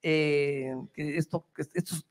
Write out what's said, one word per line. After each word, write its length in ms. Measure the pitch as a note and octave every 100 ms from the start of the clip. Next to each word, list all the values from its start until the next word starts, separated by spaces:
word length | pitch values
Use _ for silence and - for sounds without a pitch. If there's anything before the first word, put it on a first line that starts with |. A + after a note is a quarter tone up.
eh, 720 | E3 D#3 D3+ D3 C#3+ C#3 C3 C3 -
que 240 | - D3+ D3
esto, 280 | D#3 E3+ -
que 100 | - D3+
estos 320 | F3+ F3+ E3 -